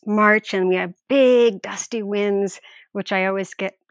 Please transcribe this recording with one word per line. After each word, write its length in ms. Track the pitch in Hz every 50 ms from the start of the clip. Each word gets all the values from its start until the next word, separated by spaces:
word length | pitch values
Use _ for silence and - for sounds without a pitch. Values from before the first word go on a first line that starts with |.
| -
March 480 | 208 208 214 214 208 214 214 - - -
and 160 | 190 185 185
we 60 | 185
had 180 | 185 185 180 - _ _ -
big 520 | 269 277 262 254 254 240 240 233 196 185
dusty 420 | - 202 196 185 - - 240 226 208
winds, 560 | 196 202 202 202 202 202 196 196 190 - - _ - - - _ _
which 200 | - 202 190 -
I 140 | 202 190 185
always 280 | 190 190 196 190 - -
get 240 | - 196 190 - _ _ _